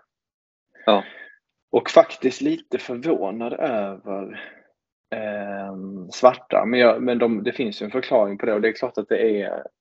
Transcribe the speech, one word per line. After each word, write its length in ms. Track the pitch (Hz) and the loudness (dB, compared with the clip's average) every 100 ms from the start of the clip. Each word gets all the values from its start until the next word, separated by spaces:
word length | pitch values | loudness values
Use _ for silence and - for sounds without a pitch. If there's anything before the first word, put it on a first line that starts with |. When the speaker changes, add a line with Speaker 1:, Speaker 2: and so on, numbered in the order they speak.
| _ _ _ _ _ _ _ _ - | _ _ _ _ _ _ _ _ 2
Speaker 1:
Ja. 180 | 101 - - - - _ _ _ | 2 2 -14 -20 -20 _ _ _
Speaker 2:
Och 180 | 120 - | 0 4
faktiskt 520 | - - - 131 123 | 6 6 4 -2 -2
lite 360 | 143 160 - 123 | -4 -4 -4 -8
förvånad 760 | - 120 151 117 95 110 117 | -6 -6 -2 -2 -2 -6 -6
över, 960 | - 156 113 101 95 - 98 95 - - - _ _ _ _ - 113 | -4 -2 -2 -4 -8 -10 -10 -8 -12 -16 -20 _ _ _ _ -12 -8
ehm, 960 | 107 104 101 98 98 95 98 98 90 | -6 -6 -8 -8 -8 -10 -10 -12 -12
svarta. 540 | - 127 - - 98 101 | 4 4 4 0 0 2
Men 140 | 123 | 4
jag, 220 | 120 113 | 6 4
men 160 | 123 120 | 2 2
de, 240 | 117 110 | 2 0
det 80 | 107 | -2
finns 300 | 120 117 101 | -4 -4 -4
ju 40 | 104 | -6
en 60 | |
förklaring 460 | 127 - 127 104 101 | -6 0 2 2 0
på 80 | 117 | -2
det, 80 | |
och 80 | 107 | 0
det 60 | 110 | 0
är 60 | |
klart 240 | 107 127 - | -2 -6 -6
att 100 | 104 | -2
det 320 | 98 110 104 | 2 2 0
är, 220 | 95 87 - _ | -2 -6 -10 _